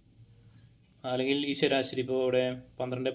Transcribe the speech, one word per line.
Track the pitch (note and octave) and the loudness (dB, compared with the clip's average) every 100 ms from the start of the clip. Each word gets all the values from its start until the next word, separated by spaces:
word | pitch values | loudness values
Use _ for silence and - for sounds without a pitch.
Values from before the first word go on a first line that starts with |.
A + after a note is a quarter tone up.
| _ - - - - - - _ _ _ B2+ | _ -20 -20 -20 -20 -20 -20 _ _ _ -4
അല്ലെങ്കിൽ | B2+ C3 C#3+ C#3+ | 0 2 0 0
ഈ | C3+ | 0
ശരാശരി | C#3+ C3+ C3 C3 | 2 2 0 -4
ഇപ്പോൾ | B2+ C3 | -2 0
ഇവിടെ | B2+ B2+ B2+ B2+ - - | 2 2 2 -2 -10 -8
പന്ത്രണ്ട് | B2+ B2+ C3 | -6 -4 -2